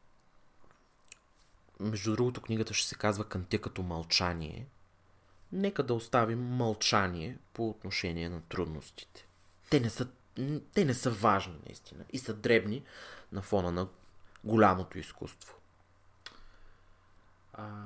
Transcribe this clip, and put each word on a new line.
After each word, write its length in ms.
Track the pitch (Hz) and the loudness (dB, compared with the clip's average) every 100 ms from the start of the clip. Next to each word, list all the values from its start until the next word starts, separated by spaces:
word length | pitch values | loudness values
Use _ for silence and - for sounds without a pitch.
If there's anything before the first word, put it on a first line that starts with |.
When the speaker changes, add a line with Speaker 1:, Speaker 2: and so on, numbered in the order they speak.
| - _ _ - - - - - _ _ - - _ _ - _ _ - | -20 _ _ -20 -20 -20 -20 -20 _ _ -20 -20 _ _ -20 _ _ -6
Speaker 1:
между 320 | 104 107 101 | -4 -2 0
другото, 280 | 107 123 123 | 2 0 -2
книгата 340 | - 113 110 - | -4 -2 0 0
ще 140 | - | 0
се 60 | - | 0
казва 340 | 107 101 104 | 0 0 -2
Кънтя 320 | 95 92 107 | -6 -2 -2
като 220 | - - | -2 -6
мълчание. 840 | 90 82 82 - 90 85 78 - 131 - - _ _ - _ - - | -4 -4 0 2 2 -2 -6 -10 -14 -16 -20 _ _ -20 _ -20 -10
Нека 300 | 185 196 202 | -4 -2 0
да 120 | 127 117 | 0 -2
оставим 460 | 113 127 113 117 | 0 2 2 0
мълчание 1000 | 123 123 117 107 - 110 95 87 80 131 - | -2 0 0 0 2 4 4 0 -6 -10 -12
по 160 | - 113 | -4 -4
отношение 600 | 107 101 - 90 85 85 | -4 -6 -4 -4 -2 -4
на 120 | 87 | -6
трудностите. 840 | 80 - 85 78 - - - - - - - - - | -6 -4 -2 -4 -10 -14 -18 -20 -20 -20 -20 -20 2
Те 100 | 151 | 2
не 100 | 117 | 4
са 180 | - 127 - _ - | 0 -4 -8 _ -8
м, 200 | 135 147 - - | -4 -4 -2 2
те 100 | 165 | 4
не 100 | 120 | 4
са 160 | 131 | 2
важни 480 | 107 110 98 95 80 - | 4 6 4 2 -8 -14
наистина 380 | - - - - | -16 -18 -18 -10
и 60 | 131 | -6
са 160 | - 104 | -4 -2
дребни 500 | - 113 107 117 - - - - - | 4 4 4 -2 -6 -16 -18 -18 -10
на 100 | 98 | -8
фона 300 | 95 101 90 | 0 2 2
на 160 | 87 92 - - - - - 110 | 0 -2 -6 -20 -20 -20 -12 2
голямото 540 | 110 104 92 90 - | 8 8 8 0 -8
изкуство. 560 | - - - - - - - - _ _ - - - - - - - - - - _ - - _ _ | -12 -12 -14 -14 -18 -20 -20 -20 _ _ -20 -20 -20 -18 -20 -20 -20 -20 -20 -20 _ -20 -20 _ _
Speaker 2:
А, 160 | - 107 104 | -14 -12 -12